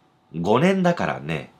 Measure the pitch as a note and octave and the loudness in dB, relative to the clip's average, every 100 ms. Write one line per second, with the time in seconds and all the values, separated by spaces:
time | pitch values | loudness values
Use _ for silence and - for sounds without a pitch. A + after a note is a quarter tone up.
0 | _ _ _ E2 E2+ A#2 F3 G3 F3+ - | _ _ _ -4 0 4 4 2 2 0
1 | F2 C2 C#2+ D#2 - _ | -2 -4 -6 -8 -10 _